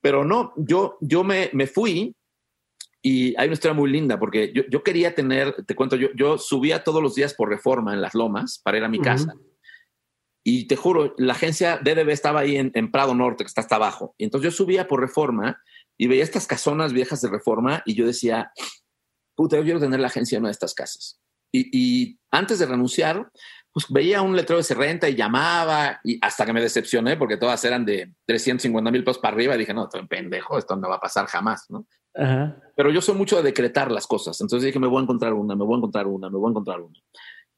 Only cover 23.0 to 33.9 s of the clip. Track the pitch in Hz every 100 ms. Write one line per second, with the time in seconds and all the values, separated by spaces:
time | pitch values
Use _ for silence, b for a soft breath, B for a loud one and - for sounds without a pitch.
23 | 156 175 - B B B _ - - 139
24 | 165 202 190 185 165 170 160 123 143 170
25 | 160 123 107 123 160 170 165 151 143 -
26 | 113 120 101 - 110 113 117 117 - 120
27 | 117 156 123 104 117 120 120 123 107 98
28 | - _ - 117 - 127 127 113 113 127
29 | 127 123 110 107 123 120 107 107 98 95
30 | 98 92 90 92 - 139 - 98 92 92
31 | 95 101 98 92 107 104 - - - _
32 | _ - 135 131 151 151 _ - 143 160
33 | 165 196 196 185 147 131 123 139 131